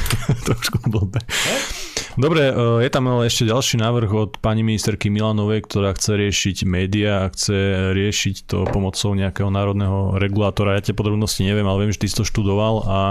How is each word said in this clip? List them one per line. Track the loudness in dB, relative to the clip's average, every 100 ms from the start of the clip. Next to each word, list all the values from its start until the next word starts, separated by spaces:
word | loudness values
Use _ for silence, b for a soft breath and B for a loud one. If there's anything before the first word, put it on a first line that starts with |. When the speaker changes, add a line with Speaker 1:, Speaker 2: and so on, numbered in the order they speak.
| -2 0
Speaker 1:
<laughs> | 0 -2 -2
Trošku | -2 -2 -2
blbé. | 0 0 -2 -4
Speaker 2:
No? | -4 B B -2 B B B B B
Speaker 1:
Dobre, | 0 2 4
e, | 2 2 2 2
je | 2
tam | 2 2
ale | 2
ešte | 2 2 2
ďalší | 2 0 0
návrh | 0 0 0
od | 0 -2 -2
pani | 0 2
ministerky | 2 0 0 0 0
Milanovej, | 0 0 0 0 -2
ktorá | -2 0 0
chce | 0 0 0
riešiť | 0 0 -2 -2
médiá | 0 0 0 0 2 0
a | -2
chce | -2 -2 0 2 0 0
riešiť | 0 0 0 -4 -6
to | -4 -2 0
pomocou | 0 -2 -2 -2
nejakého | 0 -2 -2 -2
národného | 0 0 0 0 0 0 0
regulátora. | 0 2 0 2 0 0
Ja |
tie | 0
podrobnosti | 0 0 0 0 0
neviem, | 2 2
ale | 2 2 0
viem, |
že | 0
ty | -2
si |
to | 0
študoval | 0 0 2 2 2 0
a, | 0 0 0